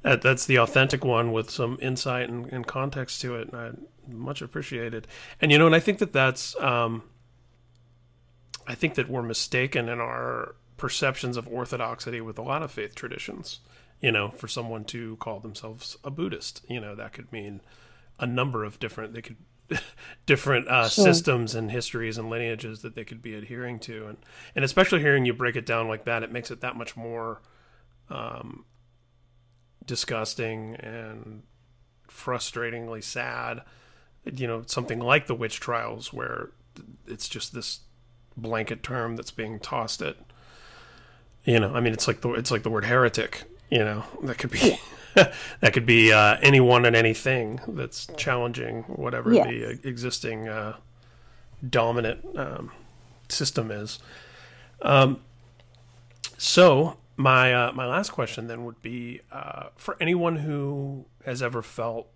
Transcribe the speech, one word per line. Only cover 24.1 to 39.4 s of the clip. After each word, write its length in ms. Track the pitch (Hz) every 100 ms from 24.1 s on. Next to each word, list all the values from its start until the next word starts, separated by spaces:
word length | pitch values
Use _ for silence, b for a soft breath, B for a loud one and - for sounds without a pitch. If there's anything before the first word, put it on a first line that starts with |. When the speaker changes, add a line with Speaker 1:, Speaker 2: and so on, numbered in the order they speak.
| 110 B B B
Speaker 1:
and 100 | -
especially 360 | 135 - 190 175
hearing 240 | 147 139
you 80 | 123
break 220 | 117 123 120
it 100 | 110
down 220 | 117 113
like 160 | 110
that, 180 | 120 117
it 80 | 113
makes 200 | 120 120
it 80 | 120
that 160 | 123 120
much 200 | 117 -
more, 440 | 117 117 113 110 b b b b b _ _
um, 540 | 139 113 - - - _ _ _ _ _ _ _ _ _ _ _ _ -
disgusting 880 | 120 - 113 110 - 113 110 110 117
and 680 | 110 117 110 110 110 110 - _ _ _ _ _ _
frustratingly 920 | - - 123 - 120 117 117 117 113
sad. 600 | - 127 123 120 120 120 b b b b b b -
You 160 | 131 123
know, 160 | 113 117
something 340 | - 113 113
like 260 | 120 147 -
the 80 |
witch 240 | 123 113 -
trials, 520 | - 117 113 110 120
where 380 | - - - - _ _ - - - -
it's 220 | 110 -
just 260 | 110 -
this 260 | 147 - - - _ _ _ _ -
blanket 460 | 113 113 110 117
term 340 | - 127 117 117
that's 140 | -
being 280 | -